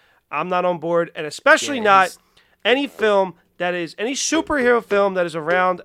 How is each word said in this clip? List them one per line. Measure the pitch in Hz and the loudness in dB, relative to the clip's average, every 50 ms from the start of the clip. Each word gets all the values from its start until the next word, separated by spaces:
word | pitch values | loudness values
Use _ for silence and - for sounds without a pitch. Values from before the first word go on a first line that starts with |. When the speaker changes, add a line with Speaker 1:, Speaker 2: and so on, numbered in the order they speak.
| _ _ _ _ _ _ | _ _ _ _ _ _
Speaker 1:
I'm | 139 147 165 180 | -6 -6 -4 -2
not | 185 180 180 | -2 0 0
on | 180 175 156 | 0 -2 -2
board. | 147 170 170 170 170 - - | -2 -2 0 0 0 -2 -6
And | - 156 | -10 -10
especially | 151 - - - 277 311 294 - 285 285 247 | -10 -12 0 2 4 4 4 2 -2 -4 -2
Speaker 2:
Yeah, | 214 | 2
Speaker 1:
not | 208 196 190 185 180 | 4 4 4 4 2
Speaker 2:
he's | - - _ _ _ _ _ _ _ _ - | -2 -10 _ _ _ _ _ _ _ _ 0
Speaker 1:
any | 202 247 277 285 | 0 0 0 0
film | 247 - - 220 214 202 196 190 180 165 _ _ _ _ | -4 -4 -2 0 2 2 2 0 0 -4 _ _ _ _
that | - 175 175 180 | -6 -6 -4 -4
is, | 175 170 151 - | -4 -6 -8 -8
any | - 208 247 277 | -6 -6 -6 -4
superhero | - - - 294 330 - - 302 277 240 247 240 233 - | -4 -4 -2 -2 -2 -2 -2 -2 0 2 2 2 0 0
film | - 202 202 202 196 185 | 0 2 2 2 2 2
that | 185 175 | 0 -2
is | 170 147 | -4 -4
around | 165 147 165 175 185 185 185 180 180 - | -6 -4 -2 0 2 2 0 0 -2 -6